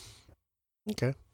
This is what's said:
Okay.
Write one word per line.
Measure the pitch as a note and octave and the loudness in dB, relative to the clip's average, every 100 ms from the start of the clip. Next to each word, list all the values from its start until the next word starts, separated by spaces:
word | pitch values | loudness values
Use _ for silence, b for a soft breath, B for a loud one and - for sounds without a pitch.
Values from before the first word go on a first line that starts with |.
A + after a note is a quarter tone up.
| b b b - _ _ _ _ - | b b b -20 _ _ _ _ -6
Okay. | - B2+ C#3 - | 2 2 2 -6